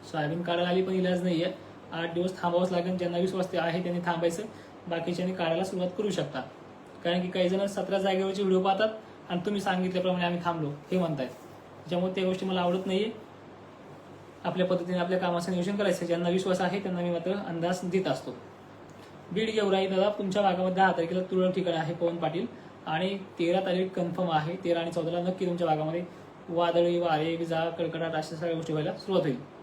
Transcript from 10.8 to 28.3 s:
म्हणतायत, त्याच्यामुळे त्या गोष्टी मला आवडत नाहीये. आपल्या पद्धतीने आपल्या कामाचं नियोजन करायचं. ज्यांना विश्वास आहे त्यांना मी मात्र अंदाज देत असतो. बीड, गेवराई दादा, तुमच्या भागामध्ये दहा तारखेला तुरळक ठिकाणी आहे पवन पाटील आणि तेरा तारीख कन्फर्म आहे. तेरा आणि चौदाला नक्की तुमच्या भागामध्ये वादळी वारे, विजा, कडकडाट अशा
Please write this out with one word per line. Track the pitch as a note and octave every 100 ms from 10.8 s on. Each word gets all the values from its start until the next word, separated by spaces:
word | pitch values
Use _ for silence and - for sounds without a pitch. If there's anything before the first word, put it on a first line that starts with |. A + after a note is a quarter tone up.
| - F#3
म्हणतायत, | E3 C#3+ B2
त्याच्यामुळे | - - - - - - F3 F#3
त्या | F#3
गोष्टी | F#3 F#3 F#3+
मला | F#3
आवडत | F3 F#3 F#3+
नाहीये. | F#3+ A3 - - - - - - - - - - - - -
आपल्या | F3+ E3+ F3+
पद्धतीने | F3 F3 F3+
आपल्या | F3 F3+
कामाचं | F3 F3 F#3
नियोजन | F3+ F3 G3+
करायचं. | G3+ F3+ E3+
ज्यांना | E3+ F3
विश्वास | F#3 F#3+ F3+
आहे | F3+ G3
त्यांना | G3 F3
मी | F3
मात्र | E3+ F#3
अंदाज | G3+ F#3+ E3 E3+ F3+
देत | F#3 F#3 E3+
असतो. | B2+ - - - - - - - - - - -
बीड, | F3 A3
गेवराई | G#3+ G3+ F#3+ F#3+
दादा, | F#3+ G#3
तुमच्या | G#3 G3+ G3
भागामध्ये | G3 F3+ F#3
दहा | F#3 F#3+
तारखेला | E3+ E3 F#3
तुरळक | F#3 F#3 F#3
ठिकाणी | F#3 F3 E3
आहे | D#3+
पवन | E3 E3+ E3+
पाटील | D#3 E3 A#3 - - - -
आणि | D#3+ F#3 G3 - -
तेरा | E3 F#3
तारीख | F#3+ F3+ F#3
कन्फर्म | - E3+ - F3
आहे. | D#3 D#3 F#3
तेरा | F3 E3+
आणि | E3+
चौदाला | E3+ D#3+ F3
नक्की | F3 F3+ F3+
तुमच्या | F3 E3+
भागामध्ये | D#3 D#3 E3+ F3+ - - - -
वादळी | E3+ E3+ E3+ F3 F3
वारे, | E3+ D#3 D#3+ E3
विजा, | E3 E3 E3
कडकडाट | E3 E3 E3 E3
अशा | D#3 D#3